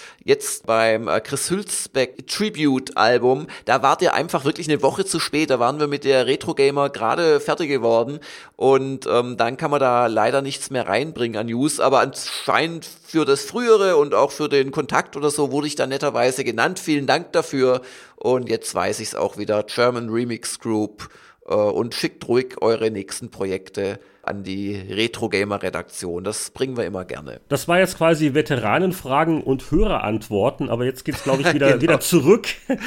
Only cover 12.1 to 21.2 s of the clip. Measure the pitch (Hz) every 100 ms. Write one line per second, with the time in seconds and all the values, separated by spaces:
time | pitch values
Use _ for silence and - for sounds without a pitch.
12.1 | - - - - 113 160 165 - - -
13.1 | 160 147 139 - 226 240 220 190 165 147
14.1 | 104 139 - 151 139 135 143 131 135 -
15.1 | 143 147 147 143 139 147 147 131 135 147
16.1 | 120 123 127 131 110 139 185 - 147 131
17.1 | 143 170 170 156 139 131 127 - - -
18.1 | - 120 127 117 113 - 90 95 107 110
19.1 | - 92 101 104 107 104 - 123 120 117
20.1 | 117 123 113 - - 117 110 107 - -
21.1 | -